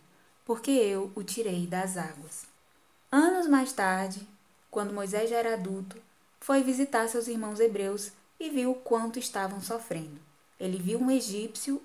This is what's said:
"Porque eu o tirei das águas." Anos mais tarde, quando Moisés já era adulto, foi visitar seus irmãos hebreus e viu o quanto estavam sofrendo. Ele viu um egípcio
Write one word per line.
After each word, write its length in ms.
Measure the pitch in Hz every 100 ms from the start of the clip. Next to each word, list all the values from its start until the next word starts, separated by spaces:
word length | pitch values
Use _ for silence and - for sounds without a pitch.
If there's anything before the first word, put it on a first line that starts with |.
| _ _ _ _ -
"Porque 260 | 226 277
eu 400 | 269 208 196 196
o 100 | 208
tirei 440 | 185 - 220 180 170
das 300 | 180 185 185
águas." 480 | 160 151 156 - - _ _ _ _ _ _
Anos 360 | 269 330 370 330
mais 260 | 277 262
tarde, 520 | - 190 185 190 190 - - _ _ _
quando 220 | 214 202
Moisés 360 | 202 196 208 226
já 80 | 233
era 160 | 226
adulto, 440 | 226 190 190 190 - - _ _ _
foi 240 | - 269
visitar 440 | 262 254 277 226 226
seus 200 | 240 233
irmãos 320 | 226 214 208
hebreus 520 | 226 202 196 202 - - _ _
e 100 | 320
viu 220 | 285 254
o 40 | 254
quanto 440 | - 226 226 247
estavam 420 | - 202 190 202
sofrendo. 580 | 175 226 - 165 156 143 - _ _ _
Ele 180 | 185 185
viu 220 | 180 233
um 120 | 254
egípcio 720 | 262 202 202 220 - - 277